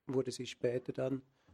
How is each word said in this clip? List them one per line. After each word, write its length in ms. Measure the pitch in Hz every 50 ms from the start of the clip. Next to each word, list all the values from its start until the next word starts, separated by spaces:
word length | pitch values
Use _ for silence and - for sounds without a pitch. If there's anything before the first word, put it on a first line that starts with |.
| _
wurde 240 | - 131 131 127 127
sie 160 | 120 - 127
später 460 | 113 - - - 120 120 127 - -
dann, 280 | 127 - 131 131 135 131 - _ _ _ _ -